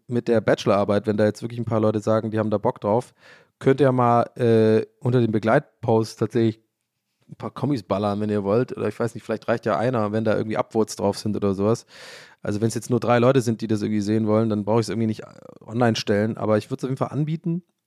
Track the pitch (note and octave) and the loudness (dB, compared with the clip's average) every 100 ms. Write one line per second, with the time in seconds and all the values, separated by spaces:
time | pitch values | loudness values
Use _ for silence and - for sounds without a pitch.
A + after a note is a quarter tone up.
0 | - A#2+ A#2 A2+ A#2+ - A#2+ G2+ G2+ G2+ | -6 -4 0 2 2 0 2 2 2 0
1 | G#2+ G#2 G#2+ - A#2+ A#2+ A2+ A2 G#2+ G#2+ | 0 0 0 0 -8 -8 -4 0 0 0
2 | A2+ A2 A2 A2 G#2+ G#2 A2+ - G#2 A#2 | 0 0 0 -2 0 0 -2 -2 0 0
3 | - _ - - _ - C3+ C3+ C3+ B2+ | -2 _ -20 -20 _ -2 2 4 4 4
4 | A#2+ A#2+ - - A#2 A2+ A2 A2 - _ | 4 4 0 0 2 4 4 2 0 _
5 | B2 B2+ A2+ G#2+ G#2+ C#3+ - _ A#2 A2+ | 0 2 2 0 2 0 0 _ 0 0
6 | A2 - A2+ A#2 A2+ A2 _ _ _ _ | 0 -4 -2 2 0 -2 _ _ _ _
7 | _ _ - - A2+ - C#3+ C3 - G2 | _ _ -20 -14 -14 -6 -4 -4 -2 -2
8 | G#2 G2+ G#2 G#2 G2 A2 B2+ - G#2+ - | -2 -2 -2 -2 0 0 0 -4 -6 -4
9 | A#2 A2 - A2 - A#2 A2 E2+ A#2+ A#2+ | -6 -6 -8 -6 -4 -2 -2 -2 0 -2
10 | G#2 A2 A2 G2+ A2 - - A2+ G#2+ - | -2 -2 0 0 -2 -4 -2 -2 -2 -2
11 | G2 - A2 G2+ G2+ F#2+ G#2 A#2 - - | -2 -2 -4 -2 -2 0 0 0 -6 -20
12 | - - - _ - G#2 A2+ A2+ - A#2+ | -20 -20 -20 _ -6 -2 -2 -2 -2 -2
13 | A2 A#2+ B2 C3+ A#2 G#2+ A2 G#2+ G#2 G#2+ | 2 4 4 4 2 -2 -2 -2 0 -2
14 | G2+ A2 G#2+ G#2+ A2+ G#2 G2+ A#2 A2 G#2+ | 0 0 2 2 2 0 0 0 0 -2
15 | A2 G#2+ - - - - - A#2 A#2+ A2+ | -2 -4 -10 -20 -20 -20 -8 0 0 0
16 | - G2+ A2 - G#2+ G#2+ - C3 B2+ C3+ | 0 0 0 -2 0 0 -2 -6 -6 -4
17 | B2+ C3 D3+ D#3+ E3+ E3+ - _ | -4 -4 -4 -4 -4 -6 -8 _